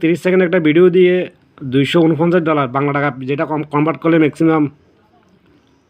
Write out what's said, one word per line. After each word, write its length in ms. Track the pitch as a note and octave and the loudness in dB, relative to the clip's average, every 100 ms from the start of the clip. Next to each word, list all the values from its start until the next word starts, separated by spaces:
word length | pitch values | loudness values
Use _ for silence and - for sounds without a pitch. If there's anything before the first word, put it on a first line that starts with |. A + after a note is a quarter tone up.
তিরিশ 160 | D#3+ E3+ | -2 -2
সেকেন্ড 180 | F#3 F#3 F3+ | 0 0 0
একটা 120 | F#3 D3+ | 0 2
ভিডিও 180 | D#3 F3+ F3+ | 4 4 4
দিয়ে 180 | F3+ F3+ E3 - _ - C#3 | 2 2 -4 -12 _ -16 -4
দুইশো 240 | C3 C3 E3+ D#3+ | -2 0 2 2
ঊনপঞ্চাশ 360 | D3 E3+ F3+ D#3+ | 2 0 0 0
ডলার, 160 | D3+ C3 C3+ | -2 -2 -2
বাংলা 160 | C#3+ C#3+ | -2 -2
টাকা 120 | C#3+ B2+ C3 | -4 -4 -6
যেটা 140 | D3 D3 | -6 -4
কম, 100 | D3+ D3+ | -6 -4
কনভার্ট 260 | D3 D#3 C#3+ | -2 -2 -2
করলে 160 | E3 E3 | 0 2
ম্যাক্সিমাম 400 | D3+ - E3 D#3+ D3 - _ _ _ _ _ _ _ _ _ _ _ | 0 0 0 0 -2 -6 _ _ _ _ _ _ _ _ _ _ _